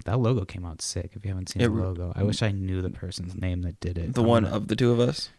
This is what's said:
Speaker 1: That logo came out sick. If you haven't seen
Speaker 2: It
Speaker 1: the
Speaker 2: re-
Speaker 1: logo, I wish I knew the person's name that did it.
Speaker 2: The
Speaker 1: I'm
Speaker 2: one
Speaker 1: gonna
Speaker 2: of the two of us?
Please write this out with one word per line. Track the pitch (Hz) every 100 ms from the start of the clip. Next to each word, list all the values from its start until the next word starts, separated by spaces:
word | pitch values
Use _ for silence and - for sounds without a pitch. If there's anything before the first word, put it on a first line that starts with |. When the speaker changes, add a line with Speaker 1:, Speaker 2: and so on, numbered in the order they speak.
Speaker 1:
That | - 117
logo | 113 127
came | 95 - 87
out | 80
sick. | - 92 87
If | 101
you | 101
haven't | 92 92
seen | -
Speaker 2:
It | 120
Speaker 1:
the |
Speaker 2:
re- | 113
Speaker 1:
logo, | 95 87 90 -
I |
wish | 104 104
I | 110
knew | 98 95 92
the | 92
person's | - 90 90 90
name | 92 92 90
that | 90 -
did | 87 87
it. | 85
Speaker 2:
The | 123
Speaker 1:
I'm | 117
Speaker 2:
one | 117
Speaker 1:
gonna | 104 107
Speaker 2:
of | 104
the | 110
two | 123
of | 120
us? | 123 - -